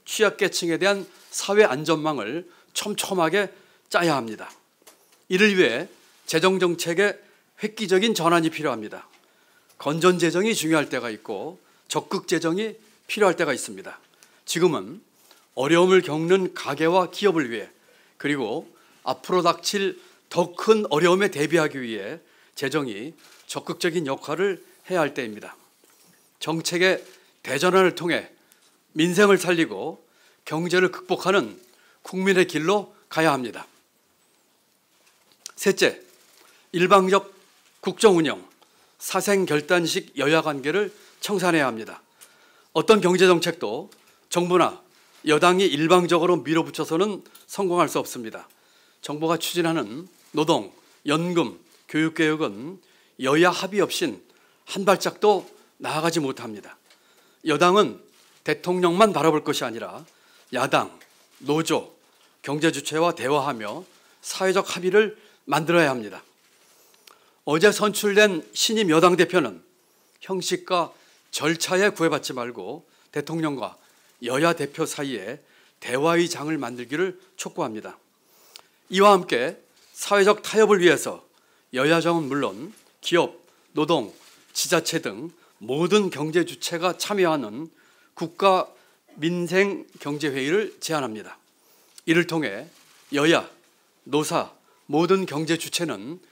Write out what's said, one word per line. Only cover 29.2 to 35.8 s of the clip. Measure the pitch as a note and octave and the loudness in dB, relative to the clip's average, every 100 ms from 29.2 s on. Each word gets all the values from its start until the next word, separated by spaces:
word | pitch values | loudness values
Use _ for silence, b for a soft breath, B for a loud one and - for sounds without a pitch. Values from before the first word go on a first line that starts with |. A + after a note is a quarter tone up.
| G3+ F#3+ | 6 6
살리고 | F3 F3 C#3+ G2 C3+ G3 _ b b b - | 2 0 0 -4 -10 -12 _ b b b -8
경제를 | D3+ F3 F3+ F#3 | -6 0 0 0
극복하는 | - - F3+ F3 F#3+ A2+ F#2 _ b b b | -4 -6 -4 0 0 0 -10 _ b b b
국민의 | - F#3 F#3+ F#3 F3+ | -12 -4 2 4 2
길로 | D3+ D#3+ G#3 F#3 b b | 0 0 0 -2 b b
가야 | D#3+ D#3+ | 2 2
합니다. | C3+ A#2 F#2+ - _ _ _ _ _ _ _ _ _ _ _ _ _ _ _ _ _ - - | 2 -4 -10 -18 _ _ _ _ _ _ _ _ _ _ _ _ _ _ _ _ _ -20 -4
셋째, | G3+ F#3+ | -2 2